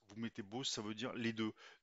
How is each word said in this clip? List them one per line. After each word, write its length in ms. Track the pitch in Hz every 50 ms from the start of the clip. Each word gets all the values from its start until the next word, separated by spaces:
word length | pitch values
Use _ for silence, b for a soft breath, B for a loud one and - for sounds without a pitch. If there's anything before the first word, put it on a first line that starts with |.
| - -
vous 80 | -
mettez 280 | 110 117 113 - - 110
boss, 260 | 95 104 120 139 -
ça 120 | - -
veut 140 | 107 104 110
dire 180 | 107 120 127 82
les 200 | - 117 113 113
deux. 200 | 110 110 107 - B B B B B